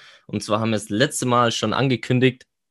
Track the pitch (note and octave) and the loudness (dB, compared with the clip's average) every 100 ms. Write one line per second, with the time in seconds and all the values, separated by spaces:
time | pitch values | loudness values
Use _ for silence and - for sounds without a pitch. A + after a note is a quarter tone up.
0 | - - - G#2 - G#2+ A2+ A2 - G#2 | -20 -20 -10 -8 -2 -2 0 -2 -2 0
1 | C#3+ - B2 B2 A#2+ - A2 - C3+ B2 | 0 0 0 2 2 0 -2 0 0 -2
2 | - B2+ C3 B2+ _ _ _ | 0 2 2 0 _ _ _